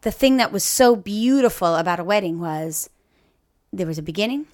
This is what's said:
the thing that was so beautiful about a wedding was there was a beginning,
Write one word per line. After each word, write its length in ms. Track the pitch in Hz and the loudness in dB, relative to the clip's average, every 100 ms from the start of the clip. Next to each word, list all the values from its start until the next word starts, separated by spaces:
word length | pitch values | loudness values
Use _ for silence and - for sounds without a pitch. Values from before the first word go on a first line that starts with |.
the 80 | 226 | -6
thing 240 | - 269 262 | 2 2 4
that 160 | 226 | 0
was 120 | 196 | -2
so 300 | - - 254 233 | -4 4 4 4
beautiful 760 | 190 208 233 277 240 - 175 | 0 -2 2 4 2 2 0
about 260 | 165 170 175 | 0 0 -2
a 40 | |
wedding 340 | 175 208 185 165 | 0 0 0 -6
was 480 | 170 156 160 151 - _ _ _ _ _ _ _ _ | -6 -6 -6 -8 -10 _ _ _ _ _ _ _ _
there 140 | 185 170 | -8 -6
was 120 | 160 | -6
a 40 | |
beginning, 440 | 151 160 214 277 302 | -8 -4 -2 -2 -8